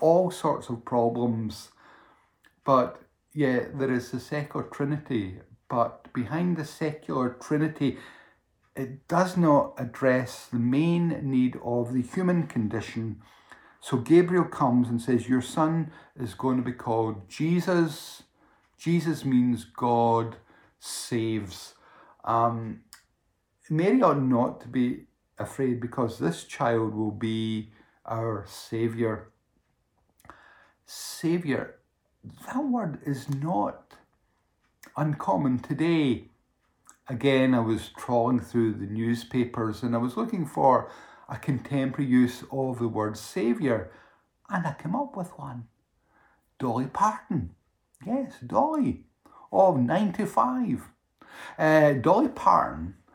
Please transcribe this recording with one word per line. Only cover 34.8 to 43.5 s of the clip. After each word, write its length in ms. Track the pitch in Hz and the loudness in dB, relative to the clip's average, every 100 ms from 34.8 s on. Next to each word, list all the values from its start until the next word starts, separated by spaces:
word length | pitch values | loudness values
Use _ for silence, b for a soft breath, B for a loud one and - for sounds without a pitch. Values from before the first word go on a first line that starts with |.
| - - | -14 -4
uncommon 640 | 151 147 - 185 139 123 | -2 -2 -2 0 2 0
today. 680 | - 147 165 165 143 107 - _ _ _ _ _ - _ - | -2 -2 2 4 2 0 -4 _ _ _ _ _ -20 _ -10
Again, 460 | 120 139 135 131 | -2 2 4 4
I 60 | 127 | 4
was 300 | 113 110 - - | 2 -2 -4 -12
trawling 420 | - 120 120 123 | -2 2 2 2
through 360 | 117 120 113 | 0 0 0
the 120 | 101 98 | 0 -6
newspapers 960 | 110 113 117 - 127 120 - 110 107 | -4 -2 -2 -2 -2 -2 -2 -4 -4
and 140 | 123 117 | -2 -2
I 20 | |
was 180 | 123 160 | -2 -2
looking 300 | 226 196 151 | -4 -4 -4
for 460 | - 139 120 - B B B - | 2 4 4 2 B B B -14
a 80 | 120 | -6
contemporary 720 | - 127 - 139 131 120 135 | -4 -4 -2 -2 -2 -2 4
use 360 | 127 123 - - | 6 6 2 -8
of 260 | 135 131 117 | -4 -4 -2
the 80 | 117 | -2
word 300 | 110 107 107 | 0 -2 -4
saviour, 760 | - 185 208 | -8 -2 0